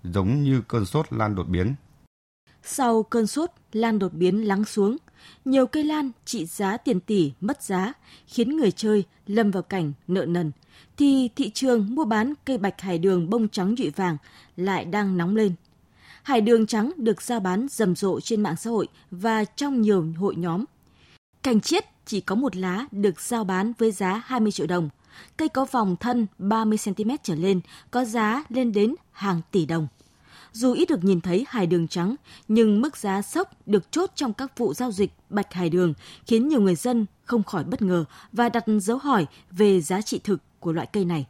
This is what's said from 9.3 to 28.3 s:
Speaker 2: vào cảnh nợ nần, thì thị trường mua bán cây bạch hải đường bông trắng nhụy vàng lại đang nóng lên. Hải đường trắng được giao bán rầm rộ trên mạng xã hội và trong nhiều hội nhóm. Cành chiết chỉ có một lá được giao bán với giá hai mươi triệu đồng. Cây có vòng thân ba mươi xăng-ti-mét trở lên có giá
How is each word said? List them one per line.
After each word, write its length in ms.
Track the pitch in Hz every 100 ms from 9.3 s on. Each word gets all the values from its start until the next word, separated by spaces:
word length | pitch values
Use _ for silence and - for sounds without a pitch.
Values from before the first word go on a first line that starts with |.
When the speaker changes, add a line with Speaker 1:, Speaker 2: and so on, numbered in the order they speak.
| 208 208
Speaker 2:
vào 120 | 190
cảnh 300 | 165 190 156 147 -
nợ 160 | 190
nần, 280 | 147 175 165 - _ - - -
thì 340 | 285 269 247 -
thị 140 | 254
trường 440 | - 262 240 202
mua 100 | 269
bán 300 | 262 220 240 294
cây 140 | - 254
bạch 220 | 196 -
hải 180 | 190 170
đường 320 | 185 185 170
bông 180 | 233 214
trắng 260 | - 185 240
nhụy 120 | 180
vàng 260 | 147 185 151 - - - -
lại 280 | 185 185
đang 320 | 170 202 202 185
nóng 200 | 170 214
lên. 180 | 208 175 _ _ _ _ - -
Hải 180 | - 254
đường 260 | 214 233 220
trắng 260 | 220 233 359
được 260 | 226 214
giao 180 | - 240
bán 260 | 185 185 269
rầm 260 | - 208 175
rộ 240 | 196 151
trên 220 | - 220
mạng 140 | 208 160
xã 140 | 220
hội 180 | 226 - _ _
và 340 | 180 220 220
trong 360 | 214 - 285 262
nhiều 260 | 214 196 160 165
hội 180 | 196 -
nhóm. 280 | 170 170 277 _ _ _ _ _ _ _
Cành 180 | 269 220
chiết 240 | - 349 - _ -
chỉ 140 | 202
có 140 | -
một 220 | 202 269 185
lá 300 | 185 185 277
được 300 | 196 202 170
giao 240 | - 233
bán 280 | 190 185 214 240
với 140 | 226
giá 300 | 185 190 202 -
hai 140 | 262
mươi 120 | 214
triệu 140 | - 156
đồng. 220 | 180 156 - _ - - -
Cây 120 | 320
có 160 | -
vòng 320 | 254 254 208 180
thân 300 | 240 247 208 _
ba 260 | 196 220
mươi 140 | 220 214
xăng-ti-mét 440 | - 185 214 285
trở 120 | -
lên 260 | 156 180 190 - - -
có 140 | 240
giá 400 | 247 226 214